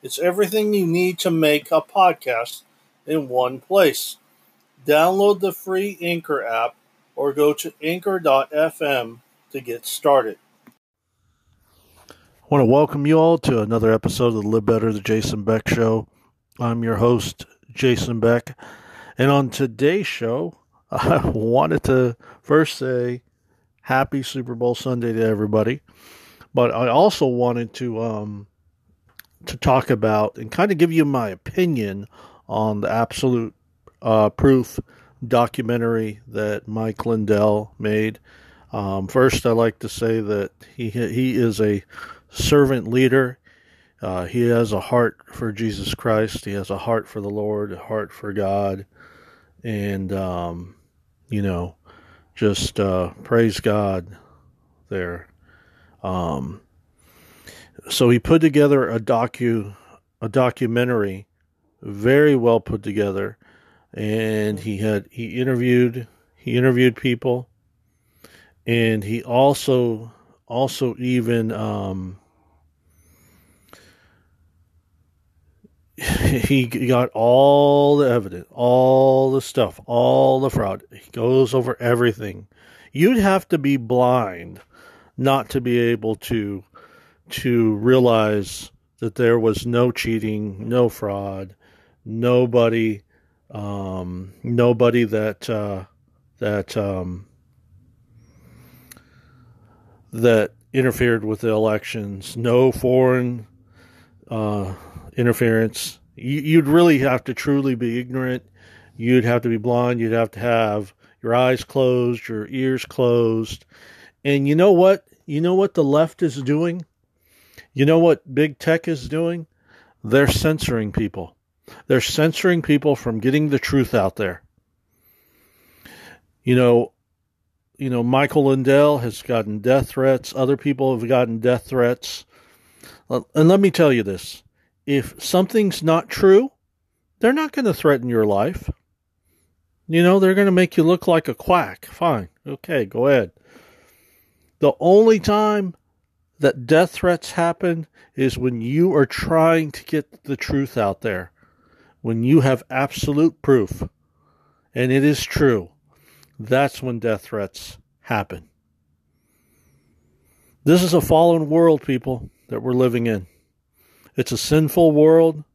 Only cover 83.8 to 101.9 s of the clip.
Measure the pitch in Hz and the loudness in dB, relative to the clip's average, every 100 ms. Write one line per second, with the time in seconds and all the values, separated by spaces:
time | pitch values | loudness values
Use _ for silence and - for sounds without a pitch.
83.8 | 117 123 123 127 107 90 87 90 _ _ | 0 2 4 2 0 -8 -16 -20 _ _
84.8 | - - _ - 131 135 - 139 123 120 | -20 -20 _ -4 0 0 -2 -6 -2 0
85.8 | 117 117 110 110 - 117 101 98 - - | 0 -2 -4 -8 -6 -6 -4 -10 -14 -20
86.8 | - _ _ _ _ - 131 120 113 104 | -20 _ _ _ _ -8 -2 2 2 0
87.8 | 113 131 123 113 107 107 95 - - _ | 4 4 4 4 2 -2 -6 -12 -18 _
88.8 | _ _ 113 - 120 117 113 104 120 120 | _ _ -10 -2 2 2 2 -2 -2 0
89.8 | 123 117 117 110 107 107 107 98 113 123 | 0 0 -4 -4 -4 -6 -8 -10 -4 0
90.8 | 120 - 104 101 101 98 95 _ _ _ | 0 -2 -6 -6 -6 -10 -14 _ _ _
91.8 | _ _ 113 110 120 123 127 120 117 113 | _ _ -12 -4 2 2 2 2 2 0
92.8 | 110 101 _ _ _ _ _ 107 104 101 | -2 -4 _ _ _ _ _ -14 -10 -8
93.8 | 98 92 90 90 95 - 120 120 120 113 | -8 -8 -10 -12 -14 -14 -6 2 2 4
94.8 | 120 120 113 107 107 101 - 110 104 98 | 2 2 0 -2 -4 -6 -8 -6 -6 -8
95.8 | 95 _ _ _ _ _ 107 104 95 - | -12 _ _ _ _ _ -4 -4 -4 -4
96.8 | 101 92 90 90 98 _ _ _ _ _ | -4 -6 -8 -12 -16 _ _ _ _ _
97.8 | _ _ _ _ _ _ _ _ - _ | _ _ _ _ _ _ _ _ -20 _
98.8 | _ - _ _ _ _ _ _ _ _ | _ -20 _ _ _ _ _ _ _ _
99.8 | _ _ _ 117 120 113 104 _ _ 135 | _ _ _ 0 4 4 2 _ _ -2
100.8 | 131 - 127 113 104 107 117 107 110 107 | 0 0 0 0 -2 -4 -2 0 0 -2
101.8 | - | -6